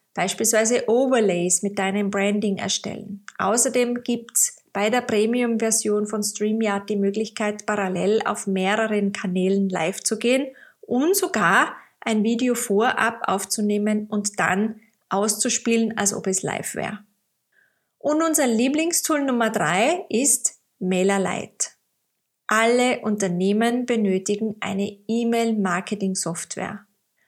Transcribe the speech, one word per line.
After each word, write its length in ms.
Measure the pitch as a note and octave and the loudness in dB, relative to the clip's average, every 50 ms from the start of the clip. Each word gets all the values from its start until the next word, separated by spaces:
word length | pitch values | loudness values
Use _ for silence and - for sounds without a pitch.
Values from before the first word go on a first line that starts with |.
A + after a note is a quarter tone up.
| _ _ _ | _ _ _
beispielsweise 760 | - F3+ F#3+ F#3+ - A3+ - A3+ G#3+ A3+ A3 A#3+ - - G#3+ | -4 -4 -2 -2 -2 0 2 2 4 4 4 2 2 2 2
Overlays 760 | A3+ B3+ C4+ B3+ B3+ A#3 A3 F#3+ F3 F3 F3 F3+ - - | 2 2 4 4 4 4 4 2 2 0 0 0 0 0
mit 180 | G#3 G3 G3+ G3+ | -2 -2 -2 -2
deinem 300 | F#3+ F#3+ G3 G#3 G3+ G3 | -2 0 0 0 -2 -2
Branding 480 | G3+ G3 G3 G#3 G#3 G#3 G#3+ G3+ F#3+ - | 0 0 0 0 0 0 0 -2 -2 -2
erstellen. 680 | - G3 - - - - - - G3 G3 G3+ G3 - - - - | -2 -4 -4 -4 -6 -8 -10 -10 -12 -12 -14 -14 -16 -14 -6 -2
Außerdem 640 | F#3 G3 A3+ B3 - B3+ B3 B3 A#3+ A#3+ A#3+ A#3+ - | 0 0 2 2 0 0 2 0 0 0 -2 -4 -2
gibt's 500 | B3 A#3+ A#3 A#3 - - - - - - - _ _ - | -4 -4 -4 -6 -4 -2 -2 -2 -2 -4 -10 _ _ -4
bei 160 | G3 G#3 A3 | -2 0 2
der 100 | B3 B3 | 2 0
Premium-Version 1080 | B3 A#3+ A3+ G#3 G#3+ A3+ A#3+ B3 A#3+ A#3 A3+ A3 A3+ A3 G#3+ - - G#3 G#3 G#3 G#3+ | 0 0 2 2 2 2 2 0 0 0 0 0 0 0 0 0 0 0 0 0 0
von 160 | G#3 A3 G#3 | -2 -2 -2
StreamYard 680 | G#3 - - - G#3 G#3+ A3 A3+ A3 G3+ G3+ G3+ G3+ - | -4 -4 -4 -2 -2 0 0 0 0 0 0 -2 -2 -2
die 60 | G#3+ | -2
Möglichkeit, 680 | G3+ G3 G3+ G3 G#3+ A3 G#3 - - G#3+ G#3 G#3 G#3 - | 0 0 0 0 -2 -4 -4 -4 -4 -2 -2 -4 -4 -4
parallel 560 | - G#3 G#3 F#3+ F3+ F#3 F3 F#3 G3+ A3 A3 - | -2 -2 0 0 -2 -2 0 0 2 2 2 0
auf 200 | - G#3 G#3+ - | -2 -4 -2 -2
mehreren 680 | G3 F#3+ F#3+ F#3 F#3+ G#3+ A3 A3 G#3+ G#3+ G#3 G3+ G3 | -2 -2 0 0 2 2 0 0 0 0 0 0 0
Kanälen 560 | G3+ - - F#3 F3+ F#3 F3+ F#3+ G3 G3 G3 F#3+ | -2 -4 -4 -2 0 2 2 2 2 2 2 0
live 300 | F3+ E3+ D#3+ F3+ F#3+ - | 0 0 -2 -2 -4 -4
zu 160 | - - A3 G#3+ | -4 -4 -4 0
gehen 300 | - A#3 B3+ C4+ C#4 C4+ - - - - _ _ | 0 2 2 2 0 -4 -8 -16 -20 -20 _ _
und 340 | - - A#3+ B3+ D4 F4 G4 | -6 -2 0 2 2 2 2
sogar 580 | G4 F#4+ - - G#3+ F3 E3+ G3 B3 D#4 - - - - _ _ _ | 2 0 0 0 2 2 4 4 4 4 2 -2 -10 -20 _ _ _
ein 220 | - A3+ A3 G#3+ | -4 0 0 2
Video 320 | G3+ A3+ A#3 A#3 B3+ B3 A#3+ | 2 2 2 2 2 0 0
vorab 680 | A#3+ - - G3 G3+ A#3 B3+ - - - A#3 A#3 - | 0 0 0 2 2 2 2 2 0 0 -2 -2 -4
aufzunehmen 840 | - - F#3+ G3 - - - A3 G#3 G#3 G#3 G#3 G#3 G#3+ G#3+ G#3 G#3+ - | -2 -2 -2 -2 -2 -4 -4 -2 0 0 0 0 0 0 0 -2 -2 -4
und 300 | G#3+ G#3 G3+ - - - | -4 -4 -4 -4 -2 0
dann 400 | E3 F3 F#3 G3 G#3+ A3 - - - _ _ _ _ _ | 0 2 2 2 0 -2 -4 -10 -18 _ _ _ _ _
auszuspielen, 880 | F#3+ G3 G#3 A3 G#3+ A3 - A#3+ - - - A#3 A3+ A3+ A3+ A3 A3+ | -2 0 0 0 0 0 0 -2 -2 0 0 2 2 2 2 0 0
als 180 | - G#3 G3+ G#3 | -2 -2 -2 -2
ob 120 | - - | -2 -2
es 160 | G3 F3+ - | -2 -2 -2
live 320 | - - - - - - - | -2 -4 -4 -4 -6 -6 -6
wäre. 260 | - - - G#3+ - - _ _ _ _ _ _ _ _ _ _ _ _ _ _ _ _ _ _ _ | -6 -6 -6 -8 -10 -14 _ _ _ _ _ _ _ _ _ _ _ _ _ _ _ _ _ _ _
Und 240 | - C#4+ D4+ D#4 | -4 -2 0 2
unser 240 | E4 D#4+ D4+ D#4+ C#4 | 2 2 2 2 2
Lieblingstool 800 | A#3+ A3+ A3 B3 C4+ D4 D4+ E4 E4+ F4 - - - D#4 C#4+ C#4 | 2 2 2 2 2 2 0 0 0 -2 -2 0 0 0 0 0
Nummer 260 | C4+ B3 A#3 A3+ A3 | 0 0 0 0 0
drei 540 | A3 - D#3+ D3+ F3 G3 A#3 D4 F4+ F#4 - - | 0 0 0 2 2 2 2 2 2 0 -2 -2
ist 500 | - A#3 C#4+ - - - - - - _ _ _ _ _ | -2 2 2 2 2 2 -2 -6 -8 _ _ _ _ _
MailerLite. 920 | F#3 F3+ F#3+ F3+ F#3 G3 G3+ G3 F#3 F3 - - - - _ - - - - _ _ _ _ _ _ _ _ _ _ _ _ _ _ | -2 0 2 2 2 2 2 2 0 -2 -2 -6 -8 -10 _ -8 -10 -10 -10 _ _ _ _ _ _ _ _ _ _ _ _ _ _
Alle 540 | - G#3+ A3 A3+ A#3 B3 B3+ B3 B3+ - - | 0 2 4 4 4 4 4 4 2 0 0
Unternehmen 840 | - A3 G#3 G#3 G3 F#3 F3 F3+ F#3 G3 G#3 A3 A#3 A#3+ A#3+ B3 B3 | -2 -2 -2 0 0 -2 0 2 2 2 2 4 2 2 2 0 0
benötigen 720 | B3+ A#3+ A3 G#3 F#3+ F#3 F#3+ F#3+ G#3 G#3 G#3 A3 G#3+ G#3+ - | 0 0 2 2 2 2 0 0 -2 -2 -2 -2 -4 -4 -6
eine 380 | - F#3+ G3 G3 G3+ - - - _ | -6 -6 -4 -4 -4 -4 -6 -10 _
E-Mail-Marketing-Software. 1800 | - A3+ A#3 A#3 A#3 A#3 A#3 A#3 A3+ A3 G#3+ F#3+ F#3 F3 - - - G#3 G3 F#3+ F#3+ F#3 - - E3 E3+ - - - - - - - G#3+ - - _ _ _ _ _ _ _ _ | -2 -2 0 0 2 2 2 2 2 2 2 2 0 0 -2 -2 -4 -4 -2 -2 -2 -2 -2 -4 -4 -6 -6 -8 -10 -8 -8 -8 -8 -10 -12 -16 _ _ _ _ _ _ _ _